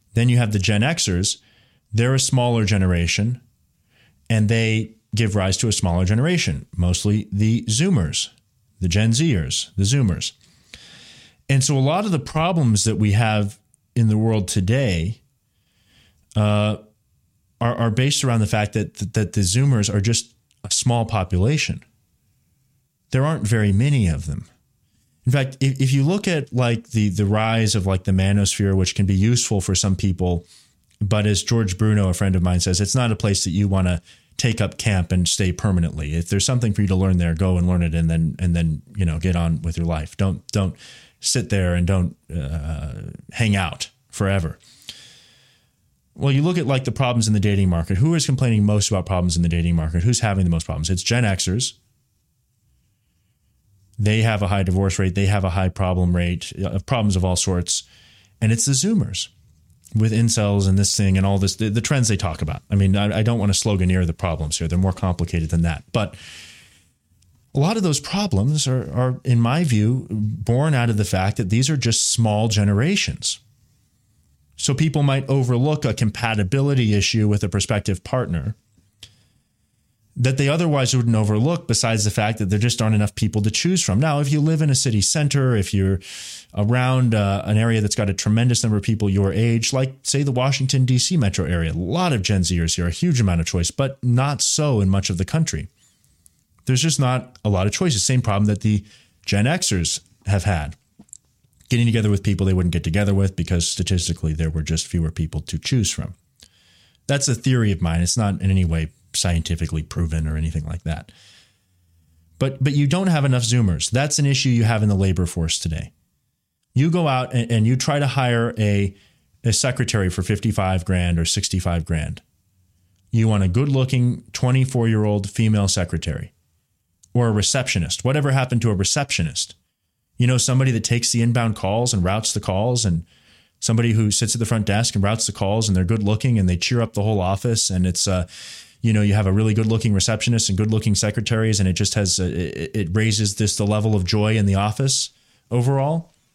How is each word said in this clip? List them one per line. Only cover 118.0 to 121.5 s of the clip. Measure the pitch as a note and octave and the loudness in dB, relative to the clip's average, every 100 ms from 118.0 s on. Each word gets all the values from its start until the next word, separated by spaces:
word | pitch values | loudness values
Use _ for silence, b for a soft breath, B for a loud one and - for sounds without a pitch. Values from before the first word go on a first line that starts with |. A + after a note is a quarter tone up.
| C#3 | 0
hire | C#3 B2+ A#2 A#2 - | 0 0 0 0 0
a, | G#2 G2+ G2 - b b b _ | 0 0 -2 -6 b b b _
a | A#2 | -2
secretary | G#2 C3+ B2 A#2+ A2 F#2 | 0 0 -2 -2 0 0
for | - | -2
fifty-five | F2+ G#2 A2+ G2+ F#2+ F#2 E2+ | -2 -2 -2 -2 0 0 0
grand | F#2 F2 E2+ | 0 0 0
or | D#2+ | 0
sixty-five | - - | -2 -4